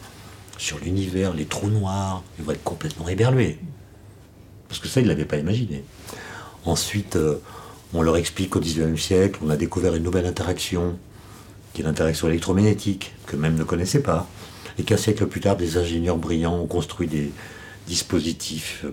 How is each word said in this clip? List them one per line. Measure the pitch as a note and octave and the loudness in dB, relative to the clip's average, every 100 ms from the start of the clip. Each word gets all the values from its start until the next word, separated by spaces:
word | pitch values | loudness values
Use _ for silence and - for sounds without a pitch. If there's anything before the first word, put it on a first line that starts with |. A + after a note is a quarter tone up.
| - - - - - - | -10 -18 -18 -20 -18 -10
sur | - D2+ | -8 -6
l'univers, | F2 G2 F#2 F#2 F#2+ | -2 -2 0 0 0
les | E2 | 0
trous | D2+ F2 G2+ | -4 -2 0
noirs, | A2 F#2+ G2 F#2+ F#2 - D#2 | 2 2 0 -2 -4 -8 -8
ils | |
vont | D2+ | -6
être | D#2 | -4
complètement | - - D#2 D#2 E2 | -4 -4 -6 -6 -2
éberlués. | F#2+ B2 C3 F2+ D#2 F#2 - - - - - - - - - - | 4 6 6 4 0 -8 -12 -18 -20 -20 -20 -20 -20 -20 -20 -14
Parce | - | -10
que | - | 0
ça, | C3 | 4
ils | A2 | 4
l'avaient | D2+ | 4
pas | D2+ D2+ | 0 -2
imaginé. | D#2 A#2+ G#2+ C#2 - - - - - - - - | 0 0 0 -6 -10 -16 -16 -14 -14 -14 -16 -8
Ensuite, | E2+ D#2+ - G#2 G2 F2 | -2 0 0 -2 0 2
euh, | D#2 C#2+ - - - - - | 2 0 -6 -16 -18 -18 -4
on | E2 | 2
leur | D#2+ E2 | 4 4
explique | E2 - F#2 | 2 -2 0
qu'au | - | 0
dix-neuvième | D#2+ D#2+ D#2+ D#2+ | 0 0 2 0
siècle, | - F#2+ G2 - | 2 4 4 2
on | D2+ | 0
a | D2+ | 0
découvert | - F2+ F2+ | 0 2 2
une | E2 | 2
nouvelle | F2 F2+ F2+ | 2 2 0
interaction, | F2 D#2+ F2 - F2+ F2 F2+ - - - - - - - | 0 -2 -2 -2 0 0 -2 -10 -20 -20 -20 -20 -20 -12
qui | - | -4
est | |
l'interaction | D2+ D2+ D#2+ D#2+ E2 | -2 2 2 2 2
électromagnétique, | E2 F#2+ F#2 G#2+ - G2+ F#2+ - - - | 2 2 4 6 4 0 -4 -6 -14 -8
que | C#2+ | -2
même | D#2 D#2+ | 2 2
ne | |
connaissait | D#2 F2 F#2 D3 | 0 0 2 2
pas, | - E2 F#2 - - - - - | 2 0 -2 -10 -18 -16 -10 -4
et | |
qu'un | - G#2 | 2 2
siècle | A2+ - E2+ | 4 2 0
plus | - | 0
tard, | G2 F#2+ | 2 2
des | E2+ F2 | 2 2
ingénieurs | E2+ E2 F2 E2 | 2 2 2 0
brillants | D#2+ E2 E2 | 0 2 2
ont | F2 D#2+ | 0 0
construit | F2 D#2+ - E2 | 0 -2 -2 -2
des | D#2 D2 - - - - - - | 0 -2 -6 -14 -16 -16 -14 -6
dispositifs | E2+ - F2 D#2+ - - D#2 - - D2 | -4 0 0 0 -2 -6 -6 -8 -8 -8